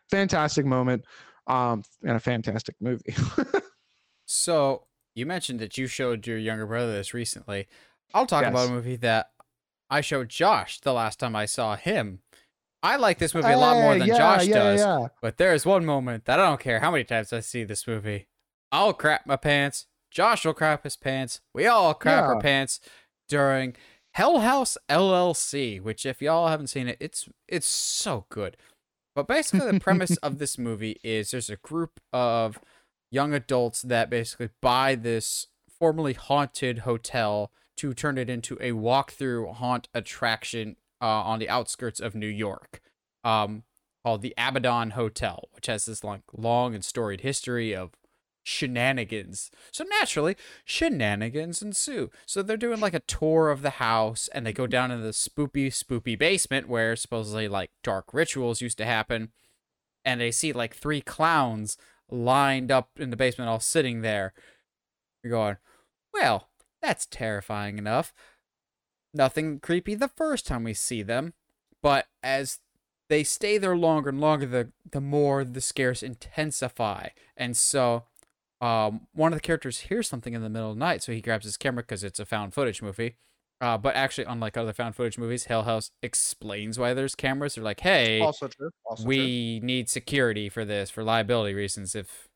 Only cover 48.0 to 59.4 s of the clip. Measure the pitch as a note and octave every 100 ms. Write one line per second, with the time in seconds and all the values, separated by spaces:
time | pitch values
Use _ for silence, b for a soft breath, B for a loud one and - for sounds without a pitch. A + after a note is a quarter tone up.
48 | _ _ _ _ - - C#3 B2 B2+ C3
49 | G#2+ A2 F#2 G2 - B B - F#4 G#4
50 | - - D3+ G#2+ B B B - E4 F3+
51 | G#2+ G#2 A2+ C#3+ E3 E3+ G#3 F#3+ - A#3+
52 | C3 b b G3 G3 G#3+ A#3+ A3+ G#3 E3
53 | - - D#3 D#3+ D#3 C3+ C#3 - A#2 A2+
54 | A2 A#2 - - A#2 G#2+ B2+ B2+ B2+ A#2+
55 | A2 - - - D3 C#3+ C3+ - - B2
56 | B2 A2 D#3+ F#3+ - C3+ - A#2 A2+ A#2
57 | - A#2 G#2+ G#2+ G#2+ G2 F2 _ - F#2+
58 | - C#3 D#3+ C#3 B2 A2+ A#2+ - A2+ A2+
59 | A2 A#2 A2 _